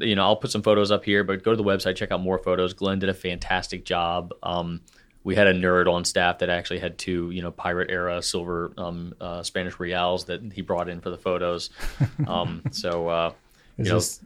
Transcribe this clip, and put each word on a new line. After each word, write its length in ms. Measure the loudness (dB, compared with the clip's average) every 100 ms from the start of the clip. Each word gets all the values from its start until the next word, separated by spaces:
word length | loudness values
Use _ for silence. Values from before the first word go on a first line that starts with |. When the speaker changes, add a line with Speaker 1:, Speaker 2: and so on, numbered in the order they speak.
Speaker 1:
you 140 | 2
know, 80 | 4
I'll 120 | 4 4
put 140 | 0
some 120 | 0
photos 280 | 4 6 6
up 140 | 4
here, 180 | 4 2
but 180 | 2 0
go 60 | 2
to 60 | 2
the 80 |
website, 320 | 4 2 0 -2
check 140 | -2
out 100 | -2
more 180 | 0 0
photos. 340 | 2 2 0
Glenn 240 | 0 -2 0
did 120 | 0
a 40 |
fantastic 720 | -2 -4 -6 -2 -2 -2 -8
job. 480 | -4 -2 0 -2 -4 -8
Um, 380 | -4 -4 -4 -6 -12 _ _ _
we 120 | 0
had 120 | 4 6
a 80 |
nerd 360 | 6 4 4 4
on 140 | 4
staff 360 | 2 2 2 2
that 100 | 0
actually 300 | 0 -2 -6
had 180 | -6 -6
two, 320 | -4 -2 -2
you 100 | -6
know, 100 | -8
pirate 400 | -6 -4 -2 -2
era 300 | -2 -2 -2
silver, 500 | -4 -4 -4 -4 -6 -8
um, 380 | -8 -8 -10 -10
uh, 220 | -10 -10
Spanish 360 | -6 -4 -4 -6
reals 440 | -4 0 0 0 -4
that 160 | -8 -8
he 80 | -8
brought 260 | -4 -2 -2
in 100 | -6
for 100 | -8
the 60 | -6
photos. 520 | -2 0 0 -2 -6 -8 -6 0
Speaker 2:
<laughs> 280 | -2 0 -2
Speaker 1:
Um, 320 | 0 -2 -4 -8
so, 360 | -4 -2 0 0
uh, 240 | 0 0 -4 _ _ _ -4
Speaker 2:
Is 80 | 2
Speaker 1:
you 60 |
know, 60 | 2
Speaker 2:
this 220 | 0 -4